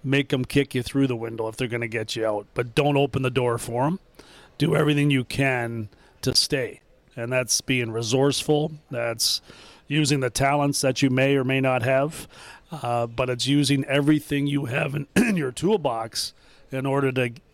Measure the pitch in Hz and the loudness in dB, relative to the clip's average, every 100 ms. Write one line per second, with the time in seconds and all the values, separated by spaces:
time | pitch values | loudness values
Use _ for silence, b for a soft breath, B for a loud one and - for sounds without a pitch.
0 | 135 139 135 135 127 139 139 127 117 139 | 2 0 2 -2 0 0 2 -2 -2 0
1 | 135 120 113 113 110 110 127 117 117 113 | 2 0 -6 -6 -6 -4 -4 -4 -4 -4
2 | 110 - 110 104 104 - 123 - 143 143 | -4 -2 0 0 -4 -6 -2 0 2 2
3 | 139 135 131 120 123 117 - 120 143 190 | 2 0 -2 0 0 -2 -4 -2 0 -2
4 | _ - B B B _ 156 160 147 147 | _ -20 B B B _ 0 2 2 2
5 | 147 135 123 - 139 127 117 117 107 b | 4 2 0 -2 0 0 -4 -6 -8 b
6 | b b - 117 - 139 120 - _ _ | b b 0 0 0 -2 -4 -8 _ _
7 | _ - 117 127 123 - - 131 117 110 | _ -10 -2 -2 0 -4 0 -2 0 -4
8 | 117 127 139 131 - 151 156 156 _ 120 | 0 4 4 2 0 0 0 -6 _ -6
9 | 117 113 - - B B B B B 147 | -6 -2 -2 -2 B B B B B 0
10 | 147 143 127 - 139 143 143 135 135 127 | 2 2 0 0 2 4 2 2 0 2
11 | 135 127 135 139 127 135 131 127 120 131 | 2 4 4 2 2 0 2 0 2 0
12 | 143 - - B B B _ 156 120 120 | 0 -6 -16 B B B _ -8 -2 -2
13 | 117 117 127 123 123 143 139 139 139 139 | -2 -2 -2 -2 2 2 4 0 2 2
14 | 143 151 - 143 143 143 139 135 147 143 | 4 2 2 -2 0 -2 -2 -4 -4 -6
15 | 139 - 233 185 135 123 170 214 143 113 | -2 0 2 2 -2 -2 0 2 0 -4
16 | 113 - - - b b b 135 135 135 | -6 -8 -10 -12 b b b -6 -2 0
17 | 139 127 123 117 _ | 0 0 -2 -4 _